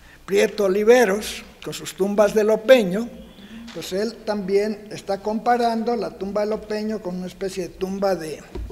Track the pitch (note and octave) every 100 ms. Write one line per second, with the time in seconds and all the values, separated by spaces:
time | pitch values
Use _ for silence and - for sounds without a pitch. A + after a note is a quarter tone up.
0 | - - - G3 G#3 G#3 G3 F#3+ G#3+ B3
1 | A3+ G3+ G#3+ - - - - D3+ D#3 -
2 | F#3+ G3+ G#3 G#3+ G#3 G#3+ A3 C4 F#3+ F#3+
3 | A#3+ - - - - A3+ - E3+ D#3 F#3
4 | A3 A3+ - G#3 F#3 G3 G#3+ G#3 - D#3+
5 | - G3 G#3+ G#3+ A#3 A#3+ A#3 A3+ A3 A#3+
6 | F3 - F#3+ G3+ G#3 G#3+ G#3+ G#3+ G#3+ G#3+
7 | G3 F3+ F#3 - G3 F#3+ E3 - F#3+ G3
8 | G3 F3+ D#3 D3 - - -